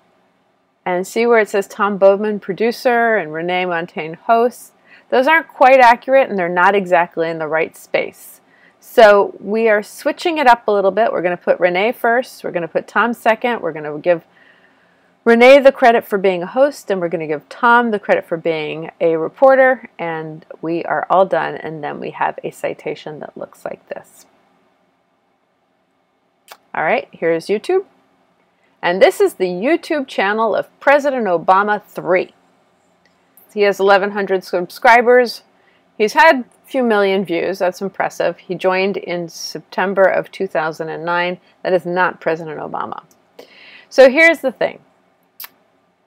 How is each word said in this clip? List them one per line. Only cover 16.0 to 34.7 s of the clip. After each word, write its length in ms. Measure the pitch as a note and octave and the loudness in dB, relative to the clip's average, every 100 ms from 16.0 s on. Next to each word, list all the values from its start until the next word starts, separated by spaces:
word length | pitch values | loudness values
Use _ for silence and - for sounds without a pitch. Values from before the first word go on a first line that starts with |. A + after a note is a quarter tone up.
| - | 0
for 100 | G3+ | -2
being 260 | F#3+ F3+ | 0 -2
a 40 | F3+ | -6
host, 440 | A#3 C#4+ C#4+ - | -2 -2 -2 -6
and 80 | F#3+ | -4
we're 120 | E3+ | -4
gonna 160 | E3+ D#3 | -6 -6
give 200 | D3+ - | -8 -10
Tom 400 | - A#3+ A#3 A#3+ | -4 2 2 2
the 80 | G#3 | -4
credit 240 | - F3+ | -2 -2
for 140 | - E3+ | -2 -6
being 520 | E3 D#3+ D3+ D3+ D#3+ - | -4 -4 -6 -10 -12 -4
a 140 | E3 D#3+ | -2 0
reporter, 760 | D#3+ - C4+ C4 C4 B3+ - - | -4 2 4 6 4 0 -6 -12
and 480 | E3+ D#3+ D#3+ D#3+ - - | -10 -8 -10 -14 -18 -12
we 200 | D#3+ E3+ | -6 -6
are 220 | - D3+ - | -4 -4 0
all 160 | F3 F#3+ | 0 2
done, 300 | E3 D3+ D3+ | 0 -4 -8
and 280 | - D#3+ | -12 -12
then 160 | D3 C#3+ | -12 -12
we 120 | B2 | -12
have 260 | - D3+ - | -8 -8 -6
a 80 | - | -12
citation 720 | - D#3 D#3+ D#3 D3+ - D3+ | -10 -10 -8 -12 -12 -14 -16
that 160 | - - | -16 -16
looks 300 | - _ - | -18 _ -14
like 200 | - - | -14 -16
this. 340 | - - _ _ _ _ _ _ _ _ _ _ _ _ _ _ _ _ _ _ _ _ _ _ _ _ - _ | -18 -18 _ _ _ _ _ _ _ _ _ _ _ _ _ _ _ _ _ _ _ _ _ _ _ _ -20 _
All 100 | - | -6
right, 220 | D#3 A#3 - | -4 -4 -6
here's 360 | - E3 E3 D#3+ | -8 -4 -4 -4
YouTube. 360 | G#3 - F#4 G4 _ _ _ _ _ _ _ _ _ | -6 -2 -4 -4 _ _ _ _ _ _ _ _ _
And 200 | - F3+ | -4 2
this 180 | D4 F#4 | 2 4
is 140 | G4 | -2
the 100 | - | 0
YouTube 640 | F#3 F3+ A#3 E4 - D4+ C#4 | -4 -2 -2 -2 -2 -6 -6
channel 480 | - G3 G#3+ A3+ - | -4 -2 0 0 -2
of 120 | - _ | -6 _
President 460 | - C#4+ C#4 C4 G#3 | 2 2 2 -4 -2
Obama 560 | F3 E3 F#3 G#3 G#3 | -2 2 0 2 -4
three. 480 | - - D3+ F3+ C#3+ _ _ _ _ _ _ _ _ _ _ _ _ | -6 -10 -2 -2 -2 _ _ _ _ _ _ _ _ _ _ _ _
He 60 | G#3 | -2
has 160 | G3+ G3 | 0 2
eleven 340 | G3 G3+ G3+ | 2 2 2
hundred 320 | G#3 G3 F#3+ | -6 -4 -4
subscribers. 1000 | - F3+ F3 | -4 -6 -6